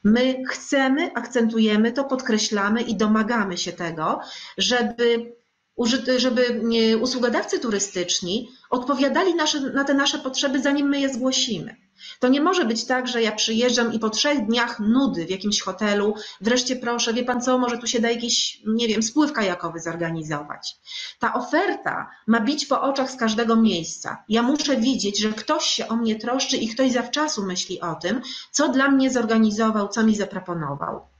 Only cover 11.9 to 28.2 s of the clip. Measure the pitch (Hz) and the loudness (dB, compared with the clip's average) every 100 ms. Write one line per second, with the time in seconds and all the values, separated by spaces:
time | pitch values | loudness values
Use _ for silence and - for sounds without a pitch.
11.9 | _ - - 254 285 330 370 233 226 - | _ -20 0 2 4 4 4 2 0 0
12.9 | 254 247 240 220 214 220 220 247 247 233 | -2 0 0 0 0 0 2 2 2 0
13.9 | 220 220 - 294 285 208 240 233 - 208 | 0 -2 0 0 0 2 0 0 0 2
14.9 | 254 269 170 165 190 208 202 - 185 214 | 4 4 0 -4 -4 -2 -2 -4 -2 0
15.9 | 202 208 214 - - 202 247 254 254 240 | 2 2 -2 -10 -6 0 0 0 -4 -2
16.9 | 233 233 226 247 240 247 254 247 233 233 | -2 -2 -2 -2 -2 2 2 0 -2 -2
17.9 | 240 226 240 240 - - - 214 226 233 | 0 0 0 0 -2 -2 -6 -2 0 2
18.9 | 214 220 302 294 240 196 175 170 165 165 | 0 0 2 2 2 0 -2 -6 -6 -8
19.9 | 170 165 165 156 147 151 - - - - | -4 -4 -4 -4 -6 -6 -12 -12 -14 -16
20.9 | - - - 240 277 - 311 392 311 - | -14 -14 -4 -2 -2 0 0 0 -2 -4
21.9 | - - - - 226 214 294 - 254 269 | -6 -8 -8 0 2 2 -2 0 0 0
22.9 | 277 262 - 226 214 226 226 220 175 160 | 0 -4 -2 -2 0 2 4 4 2 -4
23.9 | - - - - 226 240 294 285 247 240 | -10 -10 -12 -2 0 2 0 0 2 2
24.9 | 247 202 202 214 214 - 311 - - - | 0 -2 -2 -2 -4 -2 -2 0 -4 -4
25.9 | 226 226 214 247 262 - 254 226 - 262 | -2 -2 -2 -2 -2 -2 -2 -4 0 0
26.9 | 240 - - 302 - 196 180 - 180 170 | 0 -2 -2 -2 -2 -4 -6 -8 -8 -8
27.9 | 160 175 247 | -6 -4 -4